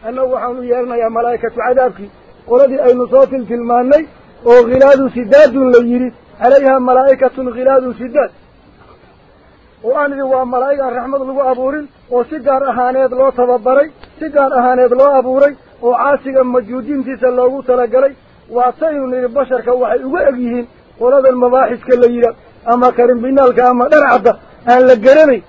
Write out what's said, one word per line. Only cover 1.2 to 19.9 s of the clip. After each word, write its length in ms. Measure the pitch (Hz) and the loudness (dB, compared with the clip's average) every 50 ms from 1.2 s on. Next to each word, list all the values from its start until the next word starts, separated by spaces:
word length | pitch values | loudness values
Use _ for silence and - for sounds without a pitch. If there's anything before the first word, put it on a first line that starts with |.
| 233 240 240 226 233 226 226 226 220 | -2 -2 -4 -4 -6 -8 -6 -4 -6
cadaabkii. 440 | 247 254 262 254 247 185 - 202 196 _ _ _ _ _ _ _ - | -2 0 0 -2 -2 -4 -8 -20 -20 _ _ _ _ _ _ _ -2
Qoladii 300 | 233 254 277 269 269 269 - | 2 2 2 2 0 0 2
aynu 180 | 247 240 247 247 - | 2 2 2 0 0
soo 140 | 233 269 269 269 | 2 2 2 2
tiltilmaannay, 720 | 269 262 240 190 233 240 233 233 240 240 247 254 285 311 320 - - - - _ - - - 233 | 0 -10 -8 -6 -8 -8 -4 -2 -2 -2 2 2 0 0 0 -4 -16 -20 -20 _ -20 -6 2 4
oo 100 | 240 247 240 226 | 6 6 6 4
ghilaadu 360 | 247 262 269 277 285 262 269 247 - | 4 4 6 6 6 4 2 -4 -4
sidaadun 500 | 240 247 196 254 285 311 277 226 269 262 254 247 | -6 -2 2 6 6 6 6 4 0 0 4 4
la 60 | 240 247 233 | 4 4 2
yidhi, 180 | 240 247 254 247 - - _ _ - - | -2 -2 -4 -6 -8 -14 _ _ -12 -2
"Calayha 340 | - 247 277 277 285 269 262 269 247 254 | 0 4 4 4 4 4 0 2 2 2
malaa'ikatun 580 | 254 254 262 277 262 262 262 254 - 262 262 247 226 | 2 2 4 2 2 2 0 -2 -2 -4 -10 -10 -8
ghilaadun 380 | 233 254 262 269 269 254 254 233 - | -2 -2 2 2 2 0 -2 -10 -10
sidaad." 300 | 233 247 240 294 247 196 _ _ _ _ _ _ _ _ _ _ - _ - _ _ _ _ _ _ _ _ _ _ _ _ _ _ _ _ _ - | -14 -4 -4 -4 -4 -4 _ _ _ _ _ _ _ _ _ _ -20 _ -20 _ _ _ _ _ _ _ _ _ _ _ _ _ _ _ _ _ -6
Oo 100 | 220 262 302 | -4 -2 -2
aan 120 | 294 285 | -2 -4
idhi, 100 | 277 269 | -4 -6
waa 220 | 277 262 262 254 262 | -4 -2 -2 -2 -2
malaa'ig 360 | 240 254 247 254 277 285 285 | -2 -2 -4 -2 -2 -2 -2
aan 140 | 269 254 233 247 | -4 -6 -6 -8
raxmad 220 | 233 254 269 277 262 262 | -8 -6 -6 -6 -6 -6
lagu 140 | 269 269 277 254 | -4 -2 -2 -2
abuurin, 340 | 254 240 262 262 285 302 294 269 _ _ _ _ | -2 -2 -4 -6 -6 -6 -10 -14 _ _ _ _
oo 140 | 247 247 233 | -4 -4 -4
si 120 | 240 311 311 233 | -4 -8 -6 -2
gaar 160 | 277 269 262 277 269 | -2 -2 0 -2 -4
ahaaneed 420 | 226 240 247 247 254 262 269 254 | -2 -2 -2 -2 0 0 -2 -2
loo 180 | 247 254 262 269 | 0 0 0 0
tababaray, 580 | 254 - 247 247 247 240 208 247 262 277 294 320 - _ - - _ - | 0 0 0 0 0 0 0 0 2 2 0 0 -4 _ -20 -20 _ -12
si 80 | 311 311 285 | -12 -2 0
gaar 180 | 294 277 269 294 254 | 0 0 2 0 0
ahaaneed 340 | 240 247 254 247 247 240 240 254 | 0 0 2 2 2 2 2 2
loo 100 | 269 285 277 262 | 2 4 4 2
abuuray, 340 | 254 254 254 269 285 285 285 _ _ _ _ _ | 0 0 0 0 0 0 -2 _ _ _ _ _
oo 120 | - 240 247 | -4 -2 -2
caasiga 500 | 226 233 277 285 277 277 269 262 262 254 | 0 0 -2 -2 -2 -4 -4 -2 -2 -2
majuujintiisa 840 | 254 247 254 233 196 240 254 226 247 294 269 254 233 269 - 262 254 | 0 -2 -4 -4 -4 -12 -12 -10 -8 -8 -8 -6 -8 -8 -4 -4 -2
loogu 320 | 247 247 247 254 262 277 | 0 0 -2 -2 -2 -4
talagalay. 520 | 254 254 247 247 247 233 214 262 277 277 269 _ _ _ _ _ _ _ | -4 -4 -2 -2 -2 -2 0 0 0 0 -4 _ _ _ _ _ _ _
Waa 220 | 220 240 247 247 | -4 -2 -2 -2
taynu 340 | 240 - 302 320 302 285 269 | -2 -4 -6 -4 -4 -4 -6
nidhi, 220 | 254 254 254 247 247 | -6 -6 -6 -6 -4
basharka 440 | 233 277 262 254 262 240 - 226 254 | -4 -4 -4 -2 -4 -4 -2 -2 -2
waxay 300 | 254 247 214 | -2 -2 -2